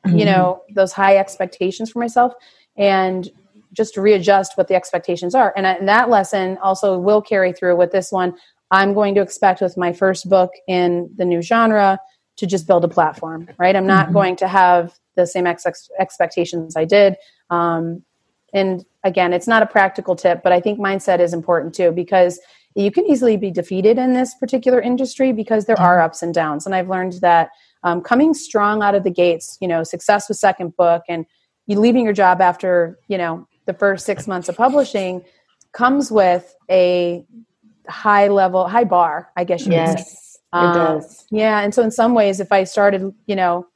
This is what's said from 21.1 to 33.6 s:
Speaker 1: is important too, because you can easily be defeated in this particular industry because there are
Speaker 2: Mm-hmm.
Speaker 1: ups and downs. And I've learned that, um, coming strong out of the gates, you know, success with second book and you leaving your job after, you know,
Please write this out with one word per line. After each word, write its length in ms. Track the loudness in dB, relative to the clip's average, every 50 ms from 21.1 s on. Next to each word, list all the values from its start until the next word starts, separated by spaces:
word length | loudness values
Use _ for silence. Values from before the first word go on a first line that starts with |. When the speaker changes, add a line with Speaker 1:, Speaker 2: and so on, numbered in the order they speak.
| 0 0
Speaker 1:
is 120 | 0 -2
important 420 | -2 -6 -2 -2 -2 -2 -2 -6 -6
too, 180 | 0 0 0
because 460 | 0 -2 -4 0 2 2 2 2 0 -6 _ _ _ _ _ _ _
you 160 | -2 -2 0
can 160 | 0 0 0
easily 300 | 2 0 2 2 0 0 0
be 120 | -2 -4
defeated 460 | -6 -6 -6 -4 -6 0 2 2 2 2
in 140 | 0 0
this 220 | 0 0 -2 -4 -6
particular 460 | _ -8 -4 -4 -2 0 2 0 2
industry 520 | 0 -2 -2 -2 -4 -6 -2 -2 0 0
because 320 | 0 -4 -4 -2 -2 -2 0
there 160 | 0 0 2
are 160 | 4 4 4
Speaker 2:
Mm-hmm. 80 | 4 2
Speaker 1:
ups 180 | 0 -2 -8
and 120 | -8 -4 -2
downs. 320 | -2 -2 -2 -6 -8 -6
And 80 | -4 -4
I've 140 | -4 -4 -4
learned 240 | -4 -4 -4 -6 -6 -2
that, 280 | 2 4 4 4 2 0 _ _ _ _ _ _ -4
um, 180 | -4 -4 -4
coming 320 | -2 0 2 2 4 2 0
strong 480 | -2 -6 -4 -2 0 0 0 0 0
out 120 | 0 0 0
of 100 | 0 -2
the 60 | -2
gates, 460 | 0 2 2 2 2 -2 -6 -16 -14 _
you 80 | -6 -4
know, 140 | -2 -4 -4
success 440 | -6 -10 -4 0 2 2 2 0 -6
with 80 | -6
second 400 | 0 0 0 0 0 -8 -10 -2
book 280 | 0 2 2 2 0 -2 -8
and 160 | -8 -8 -8 _ _ _ _ _ _ _ _
you 120 | -4 0 2
leaving 240 | 2 4 4 2 0
your 80 | 0
job 280 | 0 2 4 2 4 4
after, 560 | 2 0 0 -2 -4 0 0 0 0 -2 -6 _ _ _
you 80 | -6
know, 300 | -6 -4 -6 -8 -10 -14 _ _ _